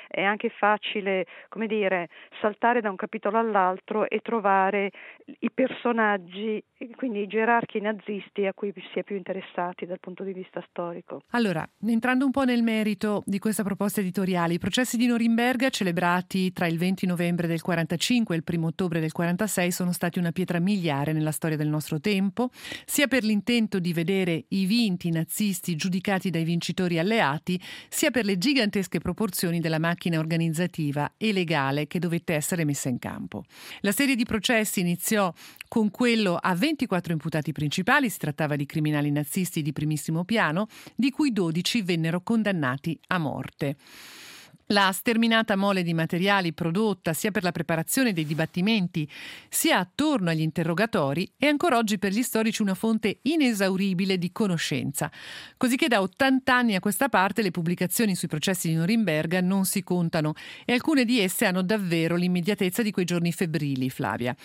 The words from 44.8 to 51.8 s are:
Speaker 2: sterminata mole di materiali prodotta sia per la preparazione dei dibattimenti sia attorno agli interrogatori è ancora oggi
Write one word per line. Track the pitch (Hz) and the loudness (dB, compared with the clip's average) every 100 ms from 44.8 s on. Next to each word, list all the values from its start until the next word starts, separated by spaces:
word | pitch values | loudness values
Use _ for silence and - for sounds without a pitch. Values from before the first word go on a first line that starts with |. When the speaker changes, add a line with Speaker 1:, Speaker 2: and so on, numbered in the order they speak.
| 190 | 4
Speaker 2:
sterminata | 190 - 226 226 226 226 196 | 2 0 2 4 2 2 2
mole | 202 190 | 2 2
di | 170 | 2
materiali | 165 160 175 196 202 175 | 0 0 0 2 2 2
prodotta | - 165 170 220 185 - | -2 -2 2 0 0 -2
sia | 160 214 | -2 -2
per | 202 | 0
la | 180 | -2
preparazione | 160 156 160 165 - 247 | -2 -2 -2 -2 0 0
dei | 165 | 0
dibattimenti | 151 156 160 - 196 226 180 170 147 - - - - | -2 -2 -2 0 2 2 0 -2 -6 -8 -18 -18 -8
sia | - 320 240 | 0 2 2
attorno | 180 - 302 269 175 | 0 0 0 2 2
agli | 160 | 0
interrogatori | 160 180 165 170 226 196 139 151 196 - | 0 0 -2 0 0 2 0 0 -4 0
è | 285 | 2
ancora | 294 349 | 2 4
oggi | 233 | 2